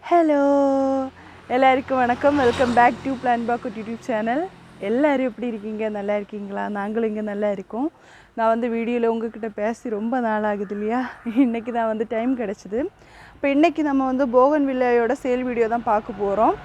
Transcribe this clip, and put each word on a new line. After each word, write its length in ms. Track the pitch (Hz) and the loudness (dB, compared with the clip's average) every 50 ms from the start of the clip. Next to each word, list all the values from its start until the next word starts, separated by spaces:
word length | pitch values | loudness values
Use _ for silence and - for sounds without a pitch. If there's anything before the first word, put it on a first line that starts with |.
| - - | -2 2
ஹலோ, 320 | 349 349 330 311 294 285 277 285 285 285 277 277 269 269 269 269 269 269 262 262 - - - - - - - - 247 | 2 4 4 4 4 4 4 4 4 4 4 2 2 2 0 0 0 -2 -4 -6 -10 -16 -20 -20 -20 -20 -8 -2 0
எல்லாருக்கும் 460 | 254 269 262 262 262 262 - 262 254 | 4 6 6 4 4 0 -2 0 0
வணக்கம். 400 | 247 240 247 247 - 285 285 294 | 2 0 0 2 2 2 2 4
Welcome 320 | 262 240 226 - 269 240 240 240 | 2 2 2 2 0 2 4 6
back 160 | 240 247 240 - - | 6 4 4 0 -6
to 60 | 269 269 240 | -6 -6 -2
Plan 200 | 262 247 240 233 233 226 | 0 0 0 0 0 -2
Pocket 220 | 240 233 - 254 202 220 | -4 -4 -4 -8 -8 -8
YouTube 240 | 214 208 233 220 - - | -8 -8 -10 -10 -6 -4
channel. 320 | 226 214 220 226 240 294 349 381 - - - - - - - 196 | -4 -2 -2 -2 -2 -2 -2 -6 -8 -18 -20 -20 -16 -10 -4 -2
எல்லாரும் 400 | 220 247 294 302 277 262 262 254 | 0 2 2 2 2 2 0 -2
எப்படி 160 | 214 - 220 247 | -4 -4 -6 -6
இருக்கீங்க? 320 | 226 220 202 214 220 214 220 220 214 | -6 -6 -8 -8 -6 -4 -4 -4 -4
நல்லா 180 | 208 202 202 208 208 | -4 -4 -2 -2 -2
இருக்கீங்களா? 440 | 208 - - 208 202 196 202 202 202 202 208 | -4 -6 -10 -10 -10 -8 -6 -6 -6 -4 -4
நாங்களும் 340 | 202 196 208 220 226 233 220 | -6 -6 -4 -2 -2 -2 -2
இங்க 100 | 214 214 214 208 | -2 -4 -6 -6
நல்லா 200 | 202 202 208 208 202 | -4 -2 -2 -2 -2
இருக்கோம். 300 | 196 190 _ - 220 269 330 _ - - - - - - _ _ | -4 -8 _ -6 -4 -4 -4 _ -10 -20 -20 -20 -20 -20 _ _
நான் 160 | - 226 226 | -2 0 2
வந்து 160 | 226 233 233 240 226 | 2 2 0 -2 -2
வீடியோல 380 | 226 233 233 240 240 233 233 226 | -2 -2 0 0 0 0 0 0
உங்ககிட்ட 360 | 233 220 233 220 220 214 226 208 - | 0 -4 -6 -8 -8 -10 -8 -6 -4
பேசி 340 | 208 214 233 - - 254 220 | -4 -4 -4 -4 -6 -6 -6
ரொம்ப 240 | 202 220 233 247 262 240 | -4 -2 -2 -2 0 0
நாள் 220 | 220 214 214 214 214 | 0 0 0 0 -2
ஆகுது 260 | 208 202 208 196 208 | -2 -2 -4 -6 -6
இல்லையா? 240 | 202 208 214 233 254 254 240 - - - 233 208 240 277 | -4 -4 -2 -2 -2 -4 -4 -8 -10 -10 -4 2 2 2
இன்னைக்கு 280 | 240 226 233 220 240 233 240 | 2 2 -4 -6 -4 -4 -2
தான் 120 | 226 226 | -2 -2
வந்து 140 | 220 220 233 226 | -2 -2 -4 -4
டைம் 220 | 233 220 226 254 269 240 | -4 -2 -2 -2 -2 -2
கிடைச்சிது. 400 | 240 196 208 - - 185 202 233 294 392 _ _ - - - - - - - | -4 -6 -6 -8 -10 -6 -4 -4 -4 -4 _ _ -20 -20 -20 -20 -20 -20 -12
இப்ப 120 | - - 277 277 | -4 -2 2 4
இன்னைக்கு 300 | 285 311 349 294 - 302 302 | 4 4 4 4 0 0 0
நம்ம 220 | 277 269 262 262 | 2 0 0 0
வந்து 160 | 254 254 277 247 226 | 0 0 0 4 6
போகன்வில்லையோட 800 | 254 254 277 302 311 285 269 262 254 254 247 240 240 233 220 262 - - | 6 6 6 4 2 0 0 0 0 2 2 2 2 2 2 -2 -2 -2
சேல் 240 | 262 247 254 254 254 | -2 -2 -2 -2 -4
வீடியோ 200 | 240 226 233 220 233 | 0 0 0 0 0
தான் 140 | 240 233 247 | -2 0 0
பார்க்க 300 | 214 214 214 - 220 196 | 0 0 0 -4 -6 -4
போறோம். 320 | 202 196 196 196 220 269 392 427 | -2 -2 2 4 4 2 2 0